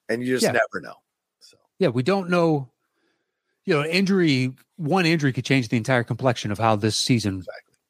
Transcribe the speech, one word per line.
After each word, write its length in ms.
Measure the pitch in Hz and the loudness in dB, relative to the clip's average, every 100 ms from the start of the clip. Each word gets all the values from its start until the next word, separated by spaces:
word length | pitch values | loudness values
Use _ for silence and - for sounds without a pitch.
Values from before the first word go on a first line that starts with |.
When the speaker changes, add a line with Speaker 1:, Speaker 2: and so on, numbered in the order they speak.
| - | -6
Speaker 1:
and 120 | 117 | -6
you 120 | 123 | -2
just 80 | 127 | 0
Speaker 2:
Yeah. 80 | 185 | 0
Speaker 1:
never 280 | 117 113 - | 0 -2 -6
know. 140 | 67 - _ _ _ _ | -14 -18 _ _ _ _
So. 160 | - _ _ - | -20 _ _ -4
Speaker 2:
Yeah, 100 | 175 | -2
we 140 | 120 | 0
don't 260 | 131 196 175 | 0 -2 0
know. 420 | 180 165 151 127 _ _ _ _ _ _ _ _ _ | 0 2 0 -4 _ _ _ _ _ _ _ _ _
You 100 | - | -2
know, 100 | 151 151 | -2 0
injury, 680 | 175 196 196 170 131 127 131 _ - | 0 2 2 2 2 0 -4 _ -8
one 300 | 147 190 165 | -2 2 2
injury 260 | 165 143 | 2 2
could 140 | 127 - | 0 0
change 220 | 131 113 | 0 0
the 80 | 120 | -2
entire 260 | 110 127 | 0 0
complexion 460 | 113 110 131 117 104 | 0 -2 -2 0 -4
of 60 | 98 | 0
how 180 | 113 107 | 0 2
this 200 | 110 - | 0 0
season 380 | - 123 104 95 | 0 0 0 -4
Speaker 1:
Exactly. 360 | 87 - - _ _ | -8 -18 -20 _ _